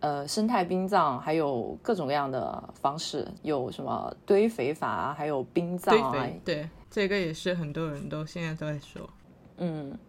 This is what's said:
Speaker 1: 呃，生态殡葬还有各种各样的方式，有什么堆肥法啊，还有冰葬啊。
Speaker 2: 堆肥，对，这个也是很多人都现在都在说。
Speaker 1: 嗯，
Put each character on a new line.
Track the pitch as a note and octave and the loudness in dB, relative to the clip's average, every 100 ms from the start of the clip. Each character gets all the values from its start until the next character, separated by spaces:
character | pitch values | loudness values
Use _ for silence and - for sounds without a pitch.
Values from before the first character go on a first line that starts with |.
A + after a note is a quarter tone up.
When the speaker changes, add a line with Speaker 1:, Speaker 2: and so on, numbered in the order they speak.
Speaker 1:
呃， | D3+ C#3+ C#3+ | -2 -2 -2
生 | - G#3+ | 0 2
态 | A#3+ | 4
殡 | F3 F#3 F#3+ | 2 2 4
葬 | G3 D3+ B2 | 4 4 2
还 | D#3+ | 0
有 | D#3+ D3 B2+ - - | 2 2 0 -2 -4
各 | - | -2
种 | G#3 C3+ | 0 2
各 | |
样 | D3 C#3 | 0 0
的 | C3 D#2 - - - | -2 -2 -6 -10 -2
方 | C#3 D3+ | -2 -2
式， | - D3 - - | -4 -4 -6 -6
有 | - C#3+ B2 | -2 0 -2
什 | - | -4
么 | C3+ A#2 - - | -4 -4 -4 -8
堆 | - G3+ A3+ | 4 6 6
肥 | A3 B2+ | 2 -2
法 | D#3+ A#2+ | 0 -2
啊， | G#2 B2+ | -2 -2
还 | D3 D3+ | -2 -2
有 | C#3+ | -2
冰 | C3 - F3 F3+ | 0 -2 -2 -2
葬 | G3 | 6
啊。 | G#3+ C3 | 6 6
Speaker 2:
堆 | C#3+ | 0
肥， | A#2+ E3+ | -2 -4
对， | - D3+ D#3+ - - | -4 -4 -4 -10 -8
这 | - G3 | 0 2
个 | G3+ | 2
也 | F3 | 0
是 | D#3+ F#3 | -2 -2
很 | F3+ D#3 | 0 -2
多 | D3 D#3+ | -2 -4
人 | C#3+ C#3+ | -4 -6
都 | D3+ | -6
现 | D#3 F3+ | -6 -4
在 | E3 | -4
都 | D#3+ D3+ | -4 -4
在 | D3 | -4
说。 | - - D#3 - - - - - | -8 -14 -14 -16 -20 -20 -20 -4
Speaker 1:
嗯， | E3+ D#3 C#3 - | -2 -2 -6 -10